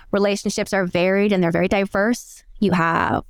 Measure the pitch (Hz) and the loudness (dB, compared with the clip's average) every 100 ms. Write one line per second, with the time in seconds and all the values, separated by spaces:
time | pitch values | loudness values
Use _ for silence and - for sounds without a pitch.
0 | - 202 202 202 208 208 202 196 180 175 | -4 0 0 0 -4 -4 -2 -2 -2 0
1 | 185 196 208 190 175 170 180 196 196 196 | 2 2 2 2 2 2 0 0 0 0
2 | 208 240 - - - - 202 175 165 165 | 0 -2 -8 -20 -20 -2 0 2 0 0
3 | 170 - | 0 -2